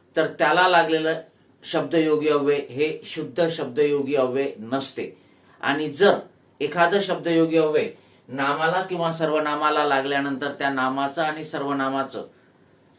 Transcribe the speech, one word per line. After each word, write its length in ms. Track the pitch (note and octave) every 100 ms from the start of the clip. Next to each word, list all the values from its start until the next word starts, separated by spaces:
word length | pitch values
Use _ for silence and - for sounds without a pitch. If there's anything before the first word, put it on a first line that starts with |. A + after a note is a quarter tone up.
| _ E3
तर 120 | D3+
त्याला 400 | - D#3 E3+ F3+
लागलेलं 460 | E3+ D#3+ D#3+ D#3+ D#3+ - _ _ _
शब्दयोगी 680 | - E3 C3+ E3 D#3 D3+ D3+
अव्यय 280 | D3 C#3 C#3+
हे 440 | - B2 D#3 D#3 -
शुद्ध 440 | D#3 C3+ - E3
शब्दयोगी 680 | D#3+ C3 B2 D3 C#3+ C3 C#3+
अव्यय 360 | B2+ C3 C#3 G#2+
नसते. 580 | A2+ C3+ - - F#2 - _ _ _ -
आणि 280 | B2 D3+ D3+
जर 260 | C#3 G3 - - _ _ -
एखादं 380 | C#3+ F3 E3+ G3
शब्दयोगी 580 | F#3+ D#3 D#3+ E3 D#3+ D#3+
अव्यय 320 | D#3 D3+ G#2+ - _ _ -
नामाला 540 | C3 C#3 D3 D#3+ F#3
किंवा 300 | F#3 F3 E3
सर्वनामाला 720 | D#3+ D#3 D3+ D3+ D3 D3+ D3+ D3
लागल्यानंतर 680 | C3+ C#3 C#3 C#3 C3 C#3+
त्या 180 | - C#3
नामाचं 520 | C3+ C3 C3+ C#3 E3
आणि 240 | D#3 D#3 D#3
सर्वनामाचं 800 | D3+ C#3 C#3 C3+ C3+ B2+ G#2+ - _ _ _ _ _ _